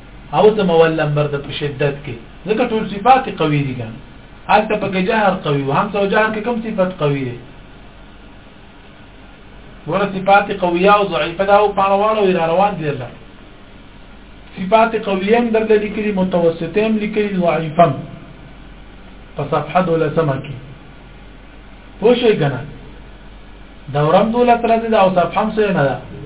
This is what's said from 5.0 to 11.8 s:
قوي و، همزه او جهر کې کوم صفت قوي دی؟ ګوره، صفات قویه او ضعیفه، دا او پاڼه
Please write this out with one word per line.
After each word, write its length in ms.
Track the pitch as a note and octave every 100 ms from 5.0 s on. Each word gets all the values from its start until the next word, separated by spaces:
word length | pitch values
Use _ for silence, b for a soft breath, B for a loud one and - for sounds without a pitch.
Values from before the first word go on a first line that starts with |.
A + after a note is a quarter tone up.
| F#3 A3 G3+ F3+
قوي 200 | D#3 C#3
و، 80 | C3+
همزه 280 | D3+ G#3 G3+
او 60 |
جهر 280 | G3 G#3+ A3
کې 60 | G#3+
کوم 220 | A3+ A#3
صفت 380 | A3+ F#3 F3+ -
قوي 240 | D3 C#3
دی؟ 140 | B2 A#2+ - - - - - - - - - - - - - - - - - - - - - - - - D3
ګوره، 200 | F#3 G3+
صفات 380 | F#3+ F#3+ G3+ G3+
قویه 400 | F#3+ F3+ F3 G3+
او 160 | G#3 F#3+
ضعیفه، 360 | D#3+ E3 E3+
دا 120 | G3
او 180 | G3+ G#3
پاڼه 160 | G3